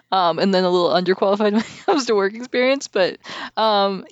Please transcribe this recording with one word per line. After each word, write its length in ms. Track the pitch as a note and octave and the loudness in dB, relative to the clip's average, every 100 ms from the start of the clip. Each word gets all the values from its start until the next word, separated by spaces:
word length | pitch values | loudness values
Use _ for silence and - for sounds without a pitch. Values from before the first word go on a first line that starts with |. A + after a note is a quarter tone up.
| - | -4
um, 260 | F#3+ F3 D#3+ | 0 0 0
and 140 | F#3+ | 2
then 100 | F#3 | 2
a 60 | F#3 | 2
little 220 | F3+ F3 | 2 2
underqualified 480 | E3 F3+ F#3 G3+ G3+ | 0 0 0 0 2
<laughs> 120 | G#3+ | 2
when 40 | G#3 | 0
it 80 | - - - | -4 -8 -2
comes 200 | E4+ A#3+ | 0 2
to 100 | G#3+ | 0
work 200 | G3 A3 | 0 -4
experience, 520 | B3 B3 B3+ C#4 - | -6 -2 0 0 -2
but, 300 | G#3 F3 - - - - - | 0 0 -2 -14 -14 -10 -2
um, 480 | A3 G3+ G3 F#3+ - | 0 2 0 -2 -8